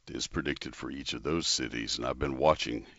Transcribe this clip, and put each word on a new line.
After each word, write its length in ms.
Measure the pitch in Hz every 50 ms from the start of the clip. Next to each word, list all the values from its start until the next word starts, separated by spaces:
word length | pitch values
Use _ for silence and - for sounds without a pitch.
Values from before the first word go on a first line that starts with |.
| - -
is 180 | - - -
predicted 500 | - - 85 69 71 71 - - 65 58
for 140 | - 65 64
each 240 | 65 69 65 - 62
of 80 | 60
those 240 | 58 71 80 85 78
cities. 540 | - - - 64 55 60 58 57 53 - 57
And 80 | 60 64
I've 100 | 67 67
been 220 | 73 69 67 64
watching 480 | 71 78 78 - - - 58 - - - -